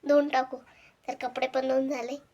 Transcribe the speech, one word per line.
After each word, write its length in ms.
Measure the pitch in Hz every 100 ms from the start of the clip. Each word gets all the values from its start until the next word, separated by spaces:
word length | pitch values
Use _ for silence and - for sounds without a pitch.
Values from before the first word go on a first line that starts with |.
| 294
धुवून 200 | 285 285
टाकू. 300 | 262 254 262 - - - _ -
तर 60 | 269
कपडे 260 | 254 247 262
पण 200 | 269 262
धुवून 220 | 262 269
झाले. 260 | 277 233 285 _